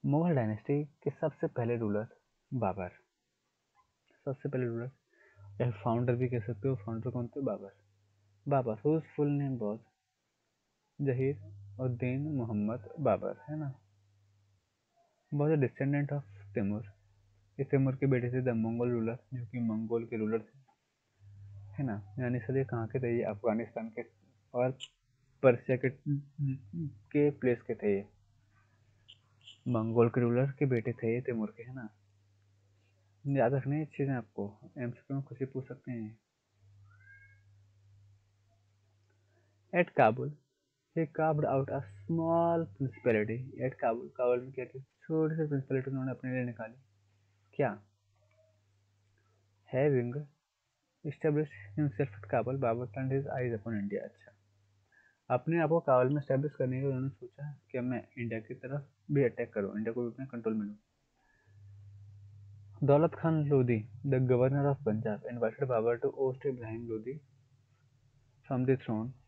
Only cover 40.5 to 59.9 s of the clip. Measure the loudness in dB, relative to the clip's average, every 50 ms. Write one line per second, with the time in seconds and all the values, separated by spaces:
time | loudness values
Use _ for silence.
40.5 | _ _ _ _ _ _ _ _ _ -2 -2 -2 0 0 2 2 4 2 2 2
41.5 | 2 2 0 0 -2 -6 -6 -8 -14 -20 -6 -2 -2 0 2 2 4 4 4 4
42.5 | 2 2 0 -2 -4 -4 -4 -4 -4 -2 2 4 4 4 4 2 -2 -6 -6 -10
43.5 | -8 -4 -4 -4 -4 0 0 0 0 0 -4 -12 -6 0 2 4 4 2 2 -6
44.5 | -10 -10 -10 -10 -10 -16 -16 _ _ _ _ -4 0 0 0 0 0 -2 -2 0
45.5 | 0 -2 -2 0 -2 -2 -2 -2 -4 -4 -4 -4 -4 -4 -6 -4 -2 -2 -2 -4
46.5 | -6 -8 -10 -12 -12 -18 _ _ _ _ _ _ _ _ _ _ _ _ _ _
47.5 | _ 0 0 0 0 -4 -12 _ _ _ _ _ _ _ _ _ _ _ _ _
48.5 | _ _ _ _ _ _ _ _ _ _ _ _ _ _ _ _ _ _ _ _
49.5 | _ _ _ _ 0 2 2 4 4 2 2 0 -4 -6 -10 -10 _ _ _ _
50.5 | _ _ _ _ _ _ _ _ _ _ _ -8 -8 -2 0 2 2 2 0 -2
51.5 | -6 -18 -20 -12 -4 -2 -2 -2 0 0 -4 -4 -4 -12 -8 -2 0 0 0 0
52.5 | -2 0 0 0 0 0 -2 -6 -6 -6 -4 -2 0 -2 -2 -2 -4 -4 -2 -2
53.5 | -2 -4 -4 -4 -4 -4 -4 -2 -4 -4 -6 -6 -14 _ -20 -20 _ _ _ _
54.5 | _ _ _ _ _ _ _ _ _ _ _ _ _ _ _ _ -2 -2 0 0
55.5 | 0 2 4 4 2 2 4 4 6 6 6 4 2 0 0 0 0 0 0 -2
56.5 | -2 -2 -2 -2 -2 -2 -2 -2 -2 -2 -4 -4 -6 _ -18 -18 _ -12 -12 -12
57.5 | -12 -14 _ _ -8 -6 -4 -2 -4 -4 -6 -10 _ -8 -6 -4 -4 -6 -8 -8
58.5 | -14 -12 -10 -8 -8 -8 -8 -10 _ _ _ 0 2 4 4 4 2 0 -6 -4
59.5 | -2 -2 -2 -2 -2 -4 -4 -4